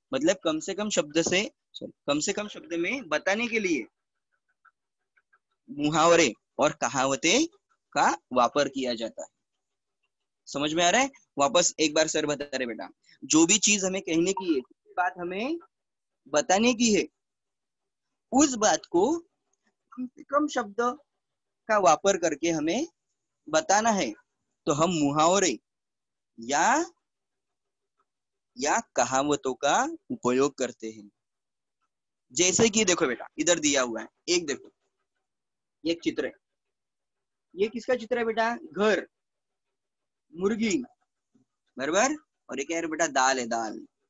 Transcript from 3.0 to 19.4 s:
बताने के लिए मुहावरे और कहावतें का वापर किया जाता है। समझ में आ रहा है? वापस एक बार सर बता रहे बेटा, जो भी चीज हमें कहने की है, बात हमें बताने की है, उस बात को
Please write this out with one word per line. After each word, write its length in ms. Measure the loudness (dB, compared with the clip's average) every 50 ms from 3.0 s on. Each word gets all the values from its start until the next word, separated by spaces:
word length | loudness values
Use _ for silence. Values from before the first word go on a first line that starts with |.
| -6 -4
बताने 400 | -4 -2 0 0 -2 -2 -2 -2
के 100 | -2 -2
लिए 280 | 0 0 -2 -2 -4 -8 _ _ _ _ _ _ _ _ _ _ _ _ _ _ _ _ _ _ _ _ _ _ _ _ _ _ _ _ _ _ _ _ _ _ _ -14
मुहावरे 640 | -6 -4 -2 0 2 4 4 6 6 6 4 2 0 _ _ _ _ 0
और 140 | 0 0
कहावतें 720 | 0 -2 -4 -2 0 0 0 0 0 0 0 2 2 2 0 -2 _ _ _ _ _ _ _ _
का 260 | -2 0 2 2 0 -2 _ -4
वापर 360 | 0 0 2 2 2 0 -2 -2
किया 260 | -4 -6 -6 -4 -4
जाता 280 | -6 -6 -8 -10 -12
है। 60 | -20 -20 _ _ _ _ _ _ _ _ _ _ _ _ _ _ _ _ _ _ _ _ _ _ _
समझ 280 | -10 -6 -4 -4 -2 0
में 100 | 0 2
आ 60 | 2
रहा 100 | 2 2
है? 100 | 0 0 -4 _ _ _ -2 0
वापस 360 | 0 2 4 4 2 2 0 0
एक 140 | -2 0 2
बार 140 | 2 0 0
सर 180 | 0 -2 -2
बता 300 | -2 -2 -4 -6 -6 -6
रहे 100 | -6 -4
बेटा, 220 | -6 -8 -10 -12 -16 -18 _ _ _ _ _ -2
जो 220 | 2 4 4 6
भी 120 | 4 4 2
चीज 260 | 2 0 0 0 -2
हमें 180 | -2 -4 -4
कहने 300 | -4 -2 0 0 0 0
की 220 | -2 -2 -2 -2 -2
है, 60 | -2 -4 _ _ _ _ _
बात 240 | -6 -4 -4 -4 -4 -8
हमें 400 | -10 -8 -6 -6 -6 -6 -6 -8 -12 _ _ _ _ _ _ _ _ _ _ _ _ -4
बताने 460 | -2 -2 0 2 2 4 4 2 2
की 200 | 2 2 2 2
है, 120 | 2 0 -2 _ _ _ _ _ _ _ _ _ _ _ _ _ _ _ _ _ _ _ _ _ _ _ 0
उस 220 | 2 4 4 4 2
बात 260 | 2 2 2 2 0 -2 0
को 280 | 2 2 2 2 0 -2 -6 _ _ _